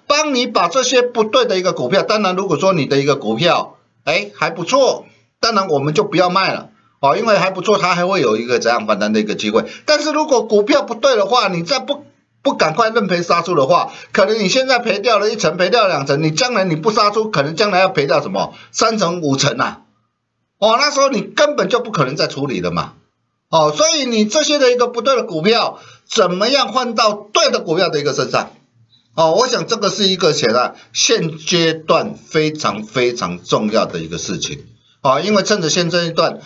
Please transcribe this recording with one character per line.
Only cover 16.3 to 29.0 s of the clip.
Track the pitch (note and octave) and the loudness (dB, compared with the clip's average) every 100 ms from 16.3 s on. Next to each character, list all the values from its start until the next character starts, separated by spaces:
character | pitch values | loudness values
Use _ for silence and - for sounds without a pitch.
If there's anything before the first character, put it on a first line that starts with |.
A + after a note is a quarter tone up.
将 | D#3 B3 | 0 -2
来 | A3+ F#3+ | 0 0
你 | D#3 | 0
不 | G#3+ | 0
杀 | A3 G#3 | 2 2
出， | G#3+ G#3+ | 0 -2
可 | E3 | -2
能 | C#3+ D#3+ | -2 0
将 | G#3 | 2
来 | F3+ | 2
要 | F#3 | 2
赔 | E3+ C#3 | 0 0
掉 | D#3 | 0
什 | G#2+ | 0
么？ | G2 E2 - - | -4 -6 -8 -12
三 | - A#3 A3 | -2 0 0
成、 | E3+ F3 | -2 -2
五 | D3+ C3+ | -2 0
成 | C#3 A#2+ | 0 -2
啊！ | A#2 A2 _ _ _ _ _ _ _ _ | -4 -6 _ _ _ _ _ _ _ _
哦， | G#3+ A#3 | 2 2
那 | D4 | 2
时 | C#4 | 2
候 | C4+ | 2
你 | A3 | 0
根 | E3 - D4 B3 | -4 0 2 2
本 | F#3 | 0
就 | A#3 | 0
不 | A3+ | -2
可 | F#3+ | -2
能 | C3 D#3 | -2 0
再 | D#3+ | -4
处 | C#3 C#3 | -2 -4
理 | G2 | -4
了 | E2+ | -4
嘛。 | E2+ D2 - _ _ _ _ _ | -4 -6 -12 _ _ _ _ _
哦， | E3 D3+ | 2 2
所 | - D#4+ D#4 | 2 0 0
以 | C4 | -2
你 | A3+ G#3+ | 0 0
这 | D#4 | 0
些 | - D4 | 0 2
的 | B3+ | 2
一 | B3 | 2
个 | A#3+ | 0
不 | A3+ | -2
对 | A#3+ B3 | 0 0
的 | |
股 | - D#3+ | -2 -2
票， | F3+ A3+ D#3+ - - - _ | 0 0 0 -6 -20 -20 _
怎 | - F3+ F3+ | 0 0 0
么 | A3 | 0
样 | C#4 A#3+ | 0 0
换 | B3+ A#3 A3 | -2 -4 0
到 | A3 | 0
对 | G#3 - F4 C#4+ | -2 -2 0 2
的 | - | 0
股 | F3+ E3 | -2 0
票 | E3+ | 0
的 | D3+ | 0
一 | |
个 | C#3+ | -2
身 | C3 B2+ | -2 -2
上？ | B2 F#2+ - _ _ _ _ | -2 -4 -12 _ _ _ _